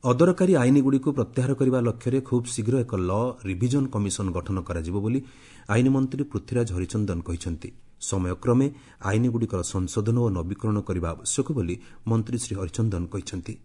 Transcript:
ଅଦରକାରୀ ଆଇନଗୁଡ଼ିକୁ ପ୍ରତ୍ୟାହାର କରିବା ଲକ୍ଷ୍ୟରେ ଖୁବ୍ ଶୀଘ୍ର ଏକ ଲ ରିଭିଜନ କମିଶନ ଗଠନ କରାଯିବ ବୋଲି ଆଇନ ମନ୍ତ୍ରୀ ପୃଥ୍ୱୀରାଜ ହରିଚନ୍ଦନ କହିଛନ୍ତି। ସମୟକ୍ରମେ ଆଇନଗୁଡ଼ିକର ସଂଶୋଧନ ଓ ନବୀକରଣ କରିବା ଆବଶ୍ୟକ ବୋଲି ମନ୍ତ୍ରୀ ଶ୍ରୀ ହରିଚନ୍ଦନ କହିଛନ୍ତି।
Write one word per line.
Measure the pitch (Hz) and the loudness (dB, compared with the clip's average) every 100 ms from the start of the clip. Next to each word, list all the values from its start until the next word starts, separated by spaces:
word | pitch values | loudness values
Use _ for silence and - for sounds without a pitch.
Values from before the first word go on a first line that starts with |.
ଅଦରକାରୀ | 131 123 170 180 185 170 | 2 4 4 6 4 6
ଆଇନଗୁଡ଼ିକୁ | 123 143 135 135 135 | 6 6 6 2 0
ପ୍ରତ୍ୟାହାର | 135 117 - 127 | 0 -2 0 0
କରିବା | 131 131 127 120 | 2 2 4 0
ଲକ୍ଷ୍ୟରେ | 120 - 131 131 | 0 -2 -2 0
ଖୁବ୍ | 123 120 | -2 -2
ଶୀଘ୍ର | - 107 131 | -4 0 0
ଏକ | 120 98 90 | 0 -2 0
ଲ | 101 123 120 98 | 0 -2 -4 -6
ରିଭିଜନ | 90 120 139 135 | -2 0 2 0
କମିଶନ | 113 101 - 95 | 0 -2 -2 -4
ଗଠନ | 87 85 95 82 | -4 -4 -4 -4
କରାଯିବ | 85 82 98 | -4 -2 -2
ବୋଲି | 107 131 131 - - - - | 0 -2 -4 -20 -20 -20 0
ଆଇନ | 107 127 135 | 2 4 4
ମନ୍ତ୍ରୀ | 131 135 143 | 2 -2 -4
ପୃଥ୍ୱୀରାଜ | 101 - - 117 | -6 -2 -2 0
ହରିଚନ୍ଦନ | 90 90 110 101 85 | -2 -2 -2 0 -2
କହିଛନ୍ତି। | 85 85 85 80 - - - - - | -4 -6 -6 -8 -10 -16 -20 -14 -4
ସମୟକ୍ରମେ | 98 90 90 - 123 139 143 - - 101 | -2 -2 -2 2 4 2 -2 -20 -8 -2
ଆଇନଗୁଡ଼ିକର | 107 123 117 110 92 85 | 2 2 0 -2 -2 -2
ସଂଶୋଧନ | 98 92 - 107 120 117 | -2 -2 -2 0 2 2
ଓ | 92 | 0
ନବୀକରଣ | 85 98 110 107 | -4 -4 0 0
କରିବା | 92 90 85 | 0 -2 -2
ଆବଶ୍ୟକ | 80 - - 131 | -4 -4 -2 -2
ବୋଲି | 143 87 87 - - - | -2 -2 -4 -10 -10 0
ମନ୍ତ୍ରୀ | 113 110 120 | 0 0 -4
ଶ୍ରୀ | - 98 | -4 -6
ହରିଚନ୍ଦନ | 90 - 113 92 85 | -6 -2 0 0 -4
କହିଛନ୍ତି। | 101 - 92 - - | -6 -8 -10 -10 -14